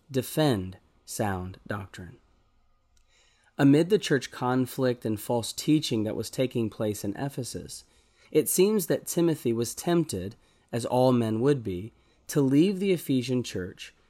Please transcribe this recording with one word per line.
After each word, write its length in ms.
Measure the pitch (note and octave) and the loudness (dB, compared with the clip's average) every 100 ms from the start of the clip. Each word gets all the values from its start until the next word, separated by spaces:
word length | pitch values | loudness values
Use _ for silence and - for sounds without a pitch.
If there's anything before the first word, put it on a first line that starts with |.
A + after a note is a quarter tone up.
| _ | _
defend 680 | C3 A#2 - D3+ A2 F#2 F#2 _ _ - | -6 -4 0 2 2 -2 -12 _ _ -12
sound 520 | - G#2+ F#2+ F#2 F#2 - | -4 -2 -2 -6 -12 -10
doctrine. 520 | G#2 F#2+ - F2 - _ _ _ _ _ _ _ _ _ _ _ _ _ - | -10 -10 -16 -18 -20 _ _ _ _ _ _ _ _ _ _ _ _ _ 2
Amid 320 | C#3 C#3+ E3+ | 6 6 6
the 80 | G#3 | 2
church 320 | - C#3+ - | 2 0 0
conflict 760 | - B2 B2+ B2+ - C3 A#2+ A#2 | -4 0 0 0 0 0 0 -2
and 120 | G#2 | -4
false 360 | - A#2+ A2+ | -2 -2 -2
teaching 500 | - - D#3 D3 A2+ | -4 0 2 2 -2
that 140 | G#2+ - | -2 -4
was 120 | A2 | -6
taking 400 | - C3 B2+ A2 | -2 -2 -2 -4
place 360 | - G#2+ G#2 G#2 | -2 -4 -2 -6
in 100 | - | -6
Ephesus, 720 | C#3 C#3+ B2 - - - - _ _ _ _ | -6 -6 -8 -10 -12 -16 -20 _ _ _ _
it 200 | D#3 C#3+ | 0 2
seems 380 | - F#3+ G#3+ E3+ | 4 4 4 0
that 200 | C#3+ - | -2 -2
Timothy 460 | - E3+ D3+ C3 | 0 2 2 0
was 200 | A#2 A#2 | 0 -2
tempted, 640 | - - E3+ D#3 G2 F#2 - _ _ _ | -4 0 2 2 -4 -8 -12 _ _ _
as 160 | A#2+ A#2 | -6 -2
all 280 | B2 B2+ | 2 4
men 260 | B2 A2+ A2 | 4 2 2
would 240 | C3 C#3+ | 2 0
be, 300 | G#2+ F2+ G#2+ - _ _ - | -2 -8 -8 -16 _ _ -4
to 140 | D#3 | 0
leave 380 | C3+ C#3 F3+ F#3+ | 4 4 4 2
the 100 | G3 | 0
Ephesian 500 | F3+ - C3+ A#2+ B2+ | 0 0 -2 0 -2
church 540 | A#2+ G2+ F2 - - - | -2 -6 -8 -12 -20 -20